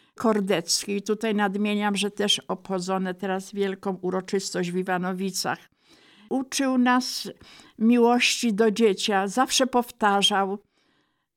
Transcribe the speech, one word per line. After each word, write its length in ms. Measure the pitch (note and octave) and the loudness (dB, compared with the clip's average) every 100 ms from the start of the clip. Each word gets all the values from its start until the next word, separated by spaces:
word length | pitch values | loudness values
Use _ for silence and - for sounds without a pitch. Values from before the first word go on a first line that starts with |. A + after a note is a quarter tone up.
| _ | _
Kordecki. 840 | _ A#3 G#3+ F#3+ F3 E3+ - - G3+ | _ 0 2 2 0 0 -4 -2 -6
I 60 | |
tutaj 320 | G3+ G#3+ A3+ | -2 -2 0
nadmieniam, 640 | G#3 G3+ G3+ G#3 G#3 G#3 G3 | 0 0 0 -2 0 0 -2
że 140 | G3+ | -4
też 300 | G3+ G3+ - - | -2 0 0 -2
obchodzone 640 | F#3 - F#3+ F3+ F#3+ F#3 | -8 -4 -6 -2 -2 -2
teraz 400 | F#3 G3 F#3+ F#3+ | -4 -4 -6 -6
wielką 440 | G3+ G3 F#3+ G3+ F#3 | -4 -4 -2 -6 -4
uroczystość 680 | F3+ F#3 F#3 G3 G3 F3 F3 | -4 -4 -2 -4 -2 -4 -2
w 60 | F3+ | -2
Iwanowicach. 840 | F#3 F3+ F#3 F#3 F#3+ F3+ - - - _ _ _ _ _ - | -2 -2 -2 -4 -4 -4 -6 -6 -10 _ _ _ _ _ -6
Uczył 500 | C4 C4+ - C4+ B3+ | -4 -4 -2 0 2
nas 520 | B3 B3 B3+ - G3 - - - - - | 4 2 0 -6 -10 -14 -20 -20 -20 0
miłości 760 | A3 A#3+ A#3 A#3+ - - A#3+ | 4 6 6 4 2 0 0
do 160 | G3 A3+ | 2 2
dziecia. 580 | G#3 A3+ F#3+ - G3 G3 | 4 2 2 0 0 0
Zawsze 380 | A#3 B3+ - B3+ | 0 0 2 2
powtarzał: 920 | B3 A#3+ - G#3 G3+ G3 G3+ G3 G#3 - _ _ _ _ _ _ | 2 -2 0 2 4 2 2 0 -4 -12 _ _ _ _ _ _